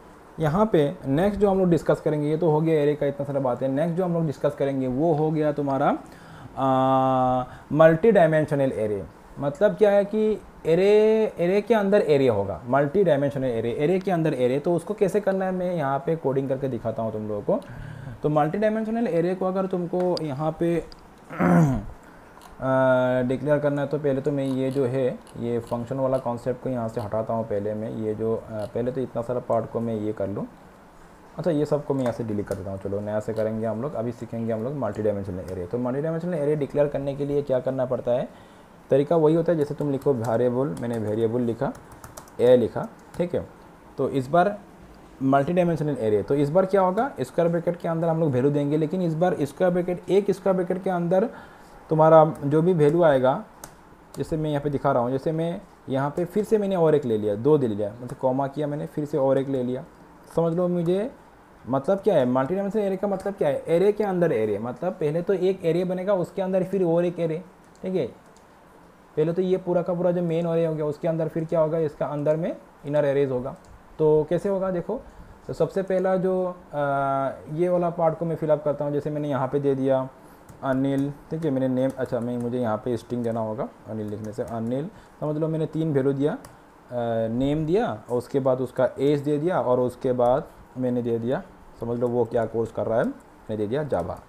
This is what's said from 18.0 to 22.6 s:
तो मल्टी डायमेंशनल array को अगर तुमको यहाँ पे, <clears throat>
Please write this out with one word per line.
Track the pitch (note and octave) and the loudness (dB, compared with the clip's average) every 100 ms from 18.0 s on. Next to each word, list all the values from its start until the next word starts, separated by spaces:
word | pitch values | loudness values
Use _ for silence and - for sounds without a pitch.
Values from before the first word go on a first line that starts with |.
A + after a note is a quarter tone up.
| - - | -14 -6
तो | D3+ | -2
मल्टी | D3+ D3+ G3+ | 0 0 0
डायमेंशनल | G#3+ A3 A3 A3+ A#3 | 0 0 -2 -2 0
array | E3 F3 | 0 0
को | F#3 F#3 | 0 -2
अगर | F#3+ F#3+ | -2 -2
तुमको | F#3 E3+ F3+ F3+ F3 | -2 -2 -2 0 -2
यहाँ | D#3 C3+ D#3 D#3+ | -4 -4 -4 -2
पे, | E3+ E3+ - - - - - | 0 -2 -4 -12 -20 -20 -12
<clears throat> | E3 F3 F3 D3+ A#2 G#2 - - - - - - - | -2 4 4 4 2 -6 -14 -20 -20 -20 -20 -20 -8